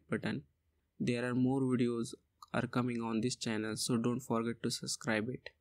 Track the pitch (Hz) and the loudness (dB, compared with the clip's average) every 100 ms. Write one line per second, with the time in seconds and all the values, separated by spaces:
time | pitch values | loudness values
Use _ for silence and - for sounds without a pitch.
0 | - 113 110 123 - _ _ _ _ - | -4 -4 -2 -6 -8 _ _ _ _ -4
1 | - 120 123 123 127 135 131 123 120 117 | -2 0 0 2 4 4 2 4 2 0
2 | 117 - _ _ - 113 120 127 123 117 | -4 -8 _ _ -4 -2 0 0 0 -2
3 | 113 113 123 123 120 107 110 110 - 120 | -2 0 0 -2 -2 -2 -2 -2 0 2
4 | 120 120 - 113 113 117 120 - 127 - | 2 0 0 0 0 -2 -4 -4 -4 -4
5 | - 110 113 123 - - | 0 0 0 -6 -12 -20